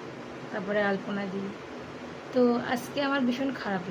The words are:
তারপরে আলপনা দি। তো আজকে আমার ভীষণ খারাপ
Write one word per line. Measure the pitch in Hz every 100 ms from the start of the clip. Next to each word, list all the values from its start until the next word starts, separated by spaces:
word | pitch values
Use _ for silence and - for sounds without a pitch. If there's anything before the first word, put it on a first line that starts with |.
| - - - - -
তারপরে | 214 190 208 202
আলপনা | 196 - 202 196
দি। | 196 196 - - - - - - - -
তো | 254 247 240 240
আজকে | 247 - 285 277
আমার | 277 247
ভীষণ | 247 269 247
খারাপ | 214 190 175